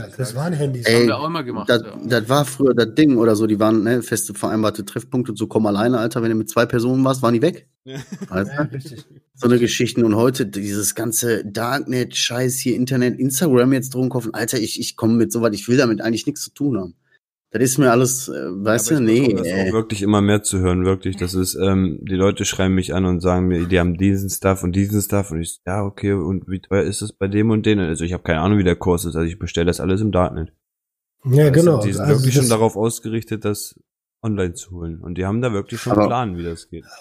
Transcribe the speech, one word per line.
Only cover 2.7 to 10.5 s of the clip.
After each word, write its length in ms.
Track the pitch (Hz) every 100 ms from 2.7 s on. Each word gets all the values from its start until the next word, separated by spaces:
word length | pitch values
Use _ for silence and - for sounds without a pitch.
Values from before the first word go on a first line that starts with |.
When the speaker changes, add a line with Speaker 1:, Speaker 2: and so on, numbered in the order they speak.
| 120
Speaker 3:
das 180 | 113
Ding 240 | 147 156 120
oder 180 | 113 104
so, 120 | 110
die 120 | 104
waren, 240 | 107 110
ne, 180 | 110 127
feste 300 | 113 110 - 101
vereinbarte 500 | 104 110 107 107 101
Treffpunkte 460 | 120 - 127 113
und 60 | 104
so, 100 | 110
komm 180 | 117 107
alleine, 320 | 101 117 120
Alter, 240 | 113 123
wenn 80 | 113
du 60 | 110
mit 140 | 110
zwei 160 | 117 120
Personen 360 | 123 120 131
warst, 180 | 131 131
waren 100 | 117
die 80 | 120
weg. 260 | 156 - - _ 127
Speaker 1:
Ja. 120 | 131 - 180 196
Speaker 3:
Weißt 220 | - -
Speaker 2:
Ja, 120 | 147 147
Speaker 3:
du? 80 |
Speaker 2:
richtig. 320 | 131 - 117 - - _
Speaker 3:
So 140 | - 120
eine 120 | 123
Geschichten 440 | 117 - 120 -
und 120 | 113 104
heute 300 | 123 131
dieses 480 | 104